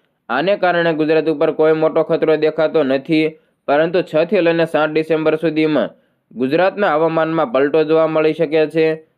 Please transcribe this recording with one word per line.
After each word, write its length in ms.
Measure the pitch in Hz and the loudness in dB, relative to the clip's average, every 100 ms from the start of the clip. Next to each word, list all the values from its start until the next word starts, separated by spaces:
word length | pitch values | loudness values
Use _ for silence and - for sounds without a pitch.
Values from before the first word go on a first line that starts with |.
| _ _ - | _ _ -6
આને 260 | 123 170 202 | -2 0 0
કારણે 360 | 180 170 170 156 | 0 0 0 0
ગુજરાત 340 | 156 160 156 | 0 0 0
ઉપર 200 | 147 160 | 0 -2
કોઈ 240 | 151 156 160 | 2 2 2
મોટો 200 | 156 160 156 | 0 0 0
ખતરો 300 | 160 147 156 | 0 0 0
દેખાતો 460 | 151 156 156 156 | 0 0 0 0
નથી, 460 | 135 135 135 156 156 156 _ _ - | 0 -2 -2 -2 -2 -6 _ _ -2
પરંતુ 340 | 143 165 175 | 0 2 0
છ 120 | 175 156 170 | -2 -2 0
થી 120 | 208 170 | 2 2
લઈને 200 | 170 160 | 0 0
સાત 220 | 147 156 | 0 0
ડિસેમ્બર 440 | 156 156 160 156 156 | 0 -2 0 0 0
સુધીમાં 560 | 165 156 156 147 98 - _ _ _ | -2 0 0 0 -2 -6 _ _ _
ગુજરાતના 600 | 110 131 165 185 196 196 151 | -6 -2 0 0 0 0 0
હવામાનમાં 580 | 160 165 160 165 143 | 0 0 -2 -2 -2
પલટો 320 | 123 143 160 156 | 0 2 2 2
જોવા 240 | 160 160 | 2 2
મળી 300 | 156 156 160 | 0 0 0
શકે 260 | 156 156 156 | -2 0 0
છે. 220 | 160 160 156 - | 0 0 -2 -10